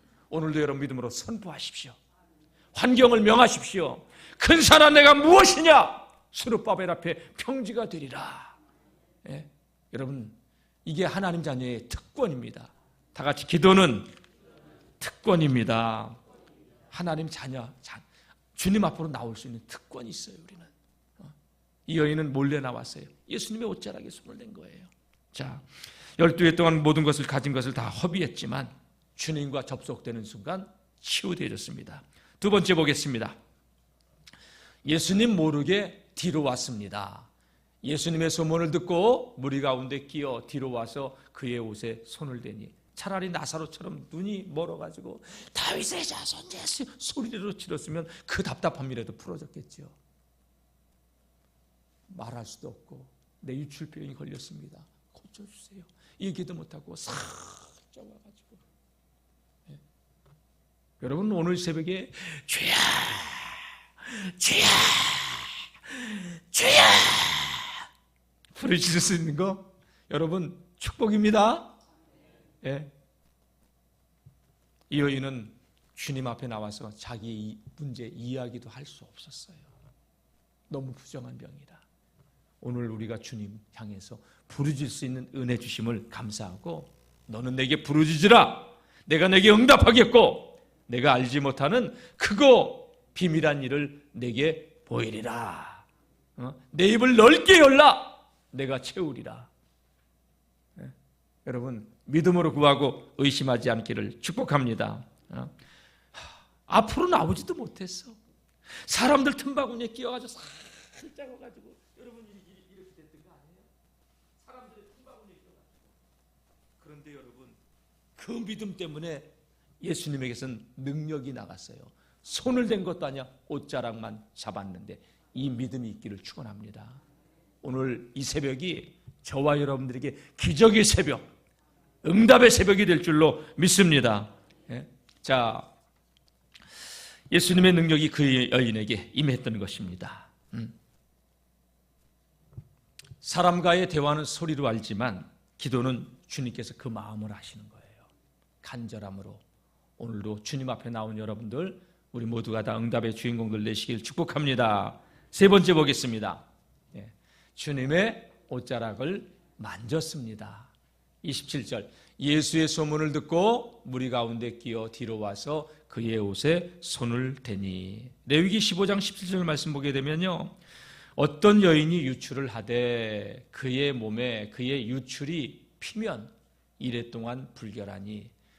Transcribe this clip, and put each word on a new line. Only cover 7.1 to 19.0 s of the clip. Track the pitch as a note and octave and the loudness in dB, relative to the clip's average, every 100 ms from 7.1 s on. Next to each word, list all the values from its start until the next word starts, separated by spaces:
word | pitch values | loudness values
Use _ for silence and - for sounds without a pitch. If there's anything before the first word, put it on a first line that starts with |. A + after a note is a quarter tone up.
| D#3+ - - | -6 -10 -12
평지가 | - C4+ G3+ A#3+ A3 | -8 -8 -6 -6 -8
되리라. | E3 C#3 - - - - - _ _ _ _ _ _ - | -8 -12 -12 -12 -14 -20 -20 _ _ _ _ _ _ -16
예? | C#3+ D#3+ _ _ _ _ | -16 -16 _ _ _ _
여러분, | - C3 C3+ G#2+ - _ _ _ _ | -12 -10 -10 -14 -20 _ _ _ _
이게 | - D#3 | -8 -4
하나님 | F3+ F#3 F#3+ E3+ | -4 -2 -4 -4
자녀의 | D#3 B2+ B2+ A#2 - | -4 -6 -6 -8 -10
특권입니다. | - - - A#3+ C3+ A#2 A#2+ A#2 _ _ _ _ | -14 -12 -4 -4 -4 -10 -16 -20 _ _ _ _
다 | - | -6
같이, | C3+ C#3 - | -4 -4 -2
기도는 | F3 F3+ F#3+ F3+ G#2+ - - _ _ _ - - - _ _ | 4 8 8 6 2 -8 -18 _ _ _ -20 -20 -20 _ _
특권입니다. | - - A3 F3+ D3+ B2+ A2 A2+ A2+ A2 A2+ A#2 _ - _ _ _ _ _ | -14 -6 0 2 4 2 2 0 -2 -4 -10 -16 _ -20 _ _ _ _ _
하나님 | - F3 D#3 D#3+ | -10 -6 -4 -6
자녀, | - C3+ C3 A#2 - | -10 -12 -12 -14 -18
자, | - - - _ _ _ _ | -20 -20 -20 _ _ _ _
주님 | - F#3+ G#3 | -6 0 2
앞으로 | F3+ - | 2 -2